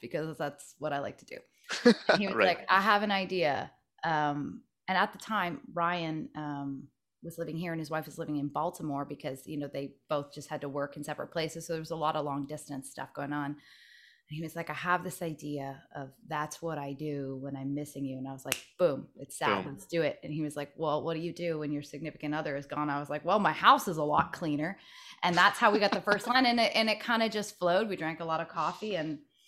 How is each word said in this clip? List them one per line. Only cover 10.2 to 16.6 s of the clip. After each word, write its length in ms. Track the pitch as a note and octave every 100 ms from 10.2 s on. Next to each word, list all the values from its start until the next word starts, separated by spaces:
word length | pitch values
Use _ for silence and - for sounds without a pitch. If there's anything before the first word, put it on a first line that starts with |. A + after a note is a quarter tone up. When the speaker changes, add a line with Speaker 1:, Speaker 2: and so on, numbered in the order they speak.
| C#3+
Speaker 1:
just 160 | - C#3
had 120 | D3+
to 80 | D3
work 280 | C#3 C#3+ D3+
in 60 |
separate 300 | D3 D3+ -
places. 340 | E3+ D#3+ E3 D#3+
So 60 |
there 80 | D#3+
was 100 | D#3+
a 60 | E3
lot 180 | D3+
of 100 | D#3
long 220 | D3 C#3 C#3
distance 440 | D3+ - C#3 C3+
stuff 220 | - C#3
going 180 | - C#3
on. 140 | D3 C#3+ D3 - - - - - _ -
And 60 | D3+
he 60 |
was 140 | D#3+ E3
like, 140 | D#3+
"I 40 |
have 300 | C#3+ E3 F3+
this 180 | F3 -
idea 640 | E3+ D3+ D3 D3 C3+ C#3 -
of 180 | D3+ C3+ C3+ -
that's 340 | D#3 D3+ -